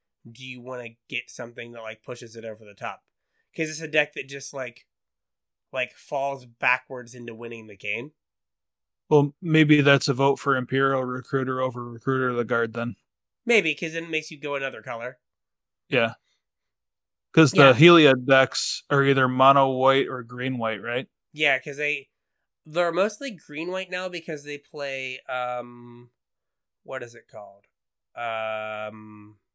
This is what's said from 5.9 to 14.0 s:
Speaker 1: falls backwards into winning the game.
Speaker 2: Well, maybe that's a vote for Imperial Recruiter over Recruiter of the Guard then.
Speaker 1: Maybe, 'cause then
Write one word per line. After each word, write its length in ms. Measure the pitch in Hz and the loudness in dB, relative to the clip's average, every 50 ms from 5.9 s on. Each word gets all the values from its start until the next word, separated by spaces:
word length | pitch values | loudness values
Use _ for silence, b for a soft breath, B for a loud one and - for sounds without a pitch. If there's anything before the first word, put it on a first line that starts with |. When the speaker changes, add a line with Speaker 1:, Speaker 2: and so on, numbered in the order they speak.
| - | -8
Speaker 1:
falls 500 | - - - 151 139 139 139 139 131 123 | -14 -10 -6 -4 -4 -2 -4 -4 -6 -12
backwards 720 | 120 117 _ - 127 127 127 - - 135 123 120 113 117 | -18 -8 _ 0 0 0 0 -2 -8 -12 -12 -12 -14 -14
into 200 | 123 120 117 113 | -14 -12 -12 -12
winning 320 | 110 120 117 117 113 110 107 | -12 -12 -12 -12 -12 -14 -16
the 80 | 101 | -18
game. 380 | 101 - 104 104 113 127 151 - _ _ _ _ _ _ _ _ _ _ _ _ _ _ _ _ _ _ - | -12 -8 -8 -6 -6 -8 -10 -14 _ _ _ _ _ _ _ _ _ _ _ _ _ _ _ _ _ _ 2
Speaker 2:
Well, 280 | 156 147 143 147 - _ | 4 4 4 2 -2 _
maybe 400 | 185 170 156 156 156 147 151 147 | -2 2 4 4 6 6 6 6
that's 280 | 139 143 139 135 - - | 6 6 4 4 4 0
a 60 | 131 | 0
vote 220 | 123 135 139 135 - | 2 2 2 2 0
for 160 | - 143 135 | 0 -2 -2
Imperial 480 | 127 123 - 131 135 139 135 135 131 127 | -2 -2 -2 -2 0 0 0 0 -2 -4
Recruiter 560 | 123 127 127 127 - - 135 131 127 131 131 | -6 -8 -10 -8 -4 -4 -4 -2 -4 -2 -2
over 240 | 131 131 120 123 120 | -4 -4 -4 -6 -10
Recruiter 460 | 120 117 113 - 135 131 131 131 127 | -12 -14 -8 -4 -2 0 0 0 0
of 60 | 123 | 0
the 80 | 120 117 | -2 -2
Guard 280 | 110 123 120 117 113 | 0 0 0 0 -2
then. 240 | 110 120 117 123 - - _ _ _ _ _ _ _ _ _ | -4 -6 -6 -6 -8 -10 _ _ _ _ _ _ _ _ _
Speaker 1:
Maybe, 280 | 233 240 214 165 160 - | 0 2 2 2 0 -2
'cause 180 | - 175 160 | -4 -6 -8
then 120 | 160 165 | -6 -8